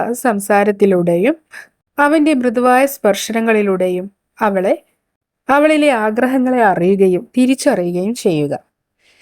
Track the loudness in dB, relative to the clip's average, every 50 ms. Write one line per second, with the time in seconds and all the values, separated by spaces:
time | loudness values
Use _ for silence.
0 | -2 -2 -6 -4 -2 -2 -2 -2 -2 0 0 2 2 0 2 2 2 2 2 2
1 | 0 0 0 0 0 0 -2 -4 _ _ -20 -20 -20 _ _ _ _ _ _ 0
2 | 0 2 2 2 2 2 0 0 0 -2 -2 0 0 2 2 2 2 0 -4 -2
3 | -2 -2 -2 -2 -4 -6 -4 -4 0 0 0 0 0 0 -2 -2 -2 -2 -4 -6
4 | -8 -10 _ _ _ _ _ _ -4 -2 -2 0 0 -2 -2 -4 _ _ _ _
5 | _ _ _ _ _ _ _ _ _ 0 0 2 4 2 2 2 2 2 0 0
6 | -2 -2 -2 -2 -2 0 0 0 0 0 0 2 2 2 2 2 2 0 2 2
7 | 2 2 2 -2 -4 -4 _ 0 2 2 0 0 0 -2 0 0 -2 -4 -4 -4
8 | -4 -4 -6 -2 -2 -2 0 0 -2 -2 -4 -8 -10 _ _ _ _ _ _ _
9 | _ _ _ _